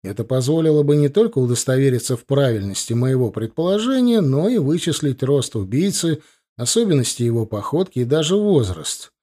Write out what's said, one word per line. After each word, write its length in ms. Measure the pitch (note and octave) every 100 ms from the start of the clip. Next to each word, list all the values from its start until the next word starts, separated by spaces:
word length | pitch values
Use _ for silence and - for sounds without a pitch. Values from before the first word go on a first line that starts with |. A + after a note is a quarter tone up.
Это 220 | F#2+ G2+
позволило 580 | G#2+ C3 B2+ D#3+ D#3+ D3+
бы 140 | C#3+ D3
не 120 | D3
только 300 | G3 A3+ D3
удостовериться 800 | B2 A#2+ - C3 C#3 B2 - B2
в 80 |
правильности 680 | - C#3 C3+ A2 G2 F#2+ -
моего 380 | A#2 C3 C3 A#2+
предположения, 920 | G#2 A2 - F3 G3+ A#3+ C4 B3 A3+
но 280 | C#3+ C3+ F#3+
и 100 | B3
вычислить 640 | C#3 E3+ - - D3 B2+
рост 320 | C3 C#3+ B2+
убийцы, 680 | A2 F#2+ B2+ F#3+ - E3 D#3 _ _ _ -
особенности 680 | A#2+ A3+ A3+ D3 A#2 -
его 240 | A#2+ A#2 A2
походки 540 | G#2 - D#3 F#3+ B2+
и 40 |
даже 320 | A#2+ D3+ D3+ G3
возраст. 760 | G#3 D#3+ G2+ F2 - - - _